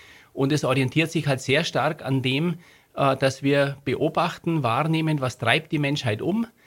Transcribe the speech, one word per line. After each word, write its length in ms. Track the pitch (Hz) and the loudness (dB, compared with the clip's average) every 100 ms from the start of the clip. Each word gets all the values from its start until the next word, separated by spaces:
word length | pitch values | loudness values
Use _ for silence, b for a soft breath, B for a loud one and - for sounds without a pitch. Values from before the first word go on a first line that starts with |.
| B B B | B B B
Und 180 | - 139 | -2 0
es 120 | 151 | 0
orientiert 460 | 123 131 127 156 156 | 0 2 2 0 0
sich 160 | 165 143 | 0 -2
halt 140 | 131 | -2
sehr 240 | - 139 | 0 0
stark 400 | 170 135 139 165 | 0 0 -2 -2
an 160 | - 135 | -2 0
dem, 380 | 127 135 170 175 B B B | 0 0 0 -4 B B B
äh, 220 | - 139 135 | -2 0 2
dass 260 | 135 - | 0 0
wir 360 | 139 143 139 139 - | 2 2 2 -2 -4
beobachten, 760 | - 151 160 170 - - 165 | 0 0 0 -2 -2 -2 0
wahrnehmen, 600 | 120 120 156 160 156 151 | 2 0 0 0 2 0
was 160 | 131 - | -2 -2
treibt 340 | 113 143 151 | 0 0 0
die 60 | 151 | -2
Menschheit 420 | 143 147 123 110 | 0 -2 -2 -2
um. 260 | 127 214 233 _ | -2 -2 -4 _